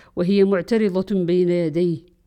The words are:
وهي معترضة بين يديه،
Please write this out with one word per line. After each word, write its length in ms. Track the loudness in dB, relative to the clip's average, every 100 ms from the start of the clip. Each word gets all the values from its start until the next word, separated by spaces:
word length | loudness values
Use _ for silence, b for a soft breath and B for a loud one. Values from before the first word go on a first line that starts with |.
| B -4
وهي 280 | 0 2
معترضة 800 | 2 2 0 0 0 -2 -2 -2
بين 240 | 0 0 2
يديه، 500 | 0 -2 -2 -2 -2 -10 _